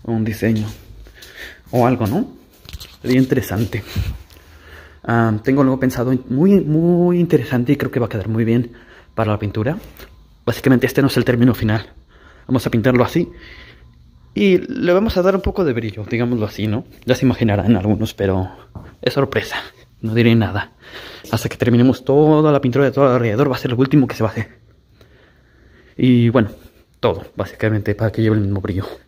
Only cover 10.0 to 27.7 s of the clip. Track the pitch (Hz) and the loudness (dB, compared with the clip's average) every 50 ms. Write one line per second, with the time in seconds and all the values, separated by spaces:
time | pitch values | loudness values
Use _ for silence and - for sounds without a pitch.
10 | - - - - - _ - _ _ - 113 - - 131 131 120 127 - - 147 | -20 -20 -20 -20 -20 _ -20 _ _ -6 -6 -2 2 2 4 4 2 0 0 0
11 | 135 135 - 123 117 - 120 117 120 127 117 - 117 107 107 113 - - - - | 0 2 0 0 0 0 2 4 4 2 2 2 0 -2 -2 -2 -4 -10 -20 -20
12 | _ _ _ _ - - - - - - 127 127 - 131 - 117 104 127 123 123 | _ _ _ _ -20 -20 -20 -20 -6 -4 -4 -2 -2 0 -2 0 2 2 4 4
13 | 123 - - 160 175 - - - - - - - - - - - - - _ _ | 2 2 0 -2 -4 -4 -8 -20 -20 -20 -20 -20 -20 -20 -20 -20 -20 -20 _ _
14 | - - _ - _ - - 208 208 196 185 180 - - - - - 175 175 190 | -20 -20 _ -20 _ -10 -4 0 2 4 4 2 0 -4 -6 -2 0 2 2 2
15 | 220 226 - 190 175 190 190 190 - 156 - - 180 147 120 117 110 107 101 110 | 2 0 0 2 2 2 2 0 -2 -4 -2 -2 -2 0 -2 -2 -4 -6 -8 -10
16 | 104 - 123 113 123 120 123 117 107 101 - - 101 107 104 120 - - - - | -8 -6 -4 -2 -2 -2 0 -2 -2 -4 -4 -4 -4 -2 -2 -4 -6 -10 -20 -10
17 | - 117 123 - 143 127 113 - 123 107 101 98 95 104 - 92 95 107 107 98 | -2 -2 -2 0 0 -2 0 0 0 0 0 0 2 2 0 2 2 0 0 0
18 | 113 - - - 101 95 95 92 95 95 - - - - _ - - - - _ | -2 -6 -4 -4 -2 -2 0 -2 -4 -6 -10 -18 -20 -20 _ -20 -20 -20 -20 _
19 | - 127 - 143 139 - - 107 - - - - - - _ _ - _ _ _ | -6 -4 -2 -2 -4 -2 -2 -6 -6 -4 -10 -12 -12 -14 _ _ -20 _ _ _
20 | - 110 110 117 117 117 117 117 107 90 92 98 - - _ _ - - - - | -8 -2 0 2 4 4 4 2 2 0 -2 -6 -8 -8 _ _ -20 -20 -20 -18
21 | - - - - - - - 113 - 117 - - 123 117 117 120 123 131 123 - | -18 -18 -20 -20 -8 -6 -6 -4 -4 -6 -4 -2 0 2 4 4 4 4 2 0
22 | - - 135 143 151 151 156 151 156 151 147 139 135 127 117 135 143 131 - 135 | -2 2 4 4 4 4 4 4 4 2 2 2 0 0 2 2 0 2 2 2
23 | 143 131 123 123 117 113 104 113 143 139 123 120 - 131 120 117 135 135 151 151 | 2 2 2 2 0 0 0 0 0 0 0 -4 -4 -4 0 0 0 4 4 2
24 | 131 117 - - 110 107 - 117 104 - - _ _ _ _ _ _ _ _ _ | 2 2 -2 -4 -4 -2 -2 -6 -8 -10 -14 _ _ _ _ _ _ _ _ _
25 | - _ _ _ _ _ _ _ _ _ _ _ _ _ _ - _ _ _ - | -20 _ _ _ _ _ _ _ _ _ _ _ _ _ _ -20 _ _ _ 0
26 | 123 127 123 120 120 117 113 131 110 101 - - - - _ _ _ _ _ _ | 2 4 4 4 4 4 4 2 0 0 -4 -16 -20 -20 _ _ _ _ _ _
27 | - 113 92 - - - _ - 98 - - - 113 107 | -2 -2 -2 -2 -8 -14 _ -10 -10 -10 -8 -4 -2 -2